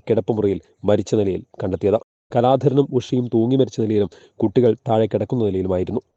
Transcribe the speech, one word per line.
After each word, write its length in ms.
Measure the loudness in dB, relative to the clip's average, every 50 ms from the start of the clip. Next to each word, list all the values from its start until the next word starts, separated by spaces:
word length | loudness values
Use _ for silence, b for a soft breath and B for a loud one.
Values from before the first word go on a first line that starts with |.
| 0
കിടപ്പുമുറിയിൽ 520 | 0 -2 0 0 -2 -2 0 0 0 0 -2 -6 b b b 0 0
മരിച്ച 240 | 0 0 0 0 0 0
നിലയിൽ 200 | 0 0 -2 -6 -8 _ _ -8
കണ്ടെത്തിയത്. 380 | -6 -4 -4 0 0 0 0 0 -2 _ _ _ _ -4 -2
കലാധരനും 520 | 0 2 2 2 2 2 2 2 2 0 0 0 -4
ഉഷയും 260 | -4 -2 -4 -4 -2 0 0
തൂങ്ങി 260 | 0 2 2 2 2
മരിച്ച 180 | 0 0 -2 -4 -2
നിലയിലും 260 | 0 0 0 0 -2 B B B B B -4 -2
കുട്ടികൾ 300 | 0 2 2 4 2 2 0 -2 0
താഴെ 180 | 0 0 0 0 0
കിടക്കുന്ന 300 | -2 -2 -2 -2 -2 -2 0
നിലയിലുമായിരുന്നു. 540 | -2 -2 -2 -2 -2 -2 -2 -4 -6 -8 -8 _ _